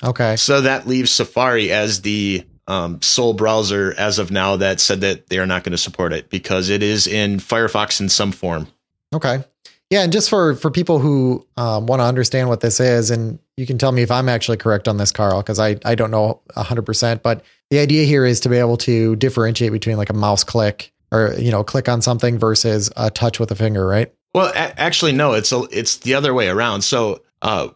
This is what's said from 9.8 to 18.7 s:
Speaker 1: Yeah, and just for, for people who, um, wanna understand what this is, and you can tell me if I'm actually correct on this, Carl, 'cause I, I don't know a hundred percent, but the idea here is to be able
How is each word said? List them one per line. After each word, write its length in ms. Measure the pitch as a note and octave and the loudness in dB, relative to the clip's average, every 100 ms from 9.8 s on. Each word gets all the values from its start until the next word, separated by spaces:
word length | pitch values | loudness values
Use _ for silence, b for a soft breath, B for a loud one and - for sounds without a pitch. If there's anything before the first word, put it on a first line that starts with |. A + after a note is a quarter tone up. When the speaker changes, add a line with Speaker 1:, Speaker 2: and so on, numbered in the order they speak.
| B | B
Speaker 1:
Yeah, 140 | G3 | 0
and 100 | F3+ | 2
just 160 | F#3+ - | 2 2
for, 240 | G#3+ E3+ C3 | 2 2 0
for 140 | D#3+ | -2
people 300 | C#3 F3+ D#3+ | -2 0 2
who, 480 | C#3 C#3 B2+ B2+ - - | 2 2 2 0 -6 -6
um, 300 | A#2+ G#2+ A2+ | -2 -2 0
wanna 160 | C3 | 0
understand 440 | A#2+ B2+ B2 C3+ B2+ | 2 0 0 0 0
what 120 | A#2 | 0
this 200 | A#2+ A2+ | 0 2
is, 300 | B2+ A#2+ A2+ | 2 2 0
and 300 | A#2 A2+ - _ - | -2 -4 -8 _ -10
you 80 | B2+ | -6
can 120 | B2+ | -2
tell 120 | C3+ | 0
me 120 | B2+ | 2
if 80 | A#2+ | 2
I'm 180 | B2 C3 | 0 0
actually 280 | A#2 - A2+ | 0 0 -2
correct 300 | A#2 G#2 G#2+ | 0 0 0
on 100 | G#2 | 0
this, 140 | G2+ | 0
Carl, 300 | - G#2 F#2+ | 0 0 0
'cause 180 | G2+ G2+ | -2 0
I, 180 | G#2+ G#2 | 0 0
I 120 | - A#2 | 0 0
don't 160 | A2 | 0
know 300 | A2 G#2+ A2+ - - | 0 0 -2 -8 -8
a 60 | |
hundred 200 | G2+ A#2 G#2 | -4 -4 -4
percent, 380 | A2 A#2+ A#2 | -2 0 0
but 180 | - A#2 b b b | 0 -2 b b b
the 80 | C#3+ | 2
idea 260 | D3 D3+ D3 | 4 4 4
here 180 | D3 B2+ | 4 4
is 140 | A#2+ | 2
to 80 | B2+ | 2
be 80 | A#2+ | 2
able 200 | A#2+ | 2